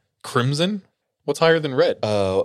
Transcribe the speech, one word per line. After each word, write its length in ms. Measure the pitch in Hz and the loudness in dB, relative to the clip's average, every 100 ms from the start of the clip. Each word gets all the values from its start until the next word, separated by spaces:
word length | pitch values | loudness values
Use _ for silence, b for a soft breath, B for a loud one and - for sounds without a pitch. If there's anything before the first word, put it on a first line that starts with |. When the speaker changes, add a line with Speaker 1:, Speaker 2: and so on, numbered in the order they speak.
| _ _ | _ _
Speaker 1:
Crimson? 600 | - 127 127 143 180 208 - _ _ _ | -6 -2 -2 -2 -4 -6 -12 _ _ _
What's 140 | - 143 | -6 2
higher 220 | 165 165 | 2 2
than 140 | 151 | 0
red? 240 | 131 170 - | 0 0 0
Speaker 2:
Uh, 420 | 110 104 98 95 | -2 0 0 0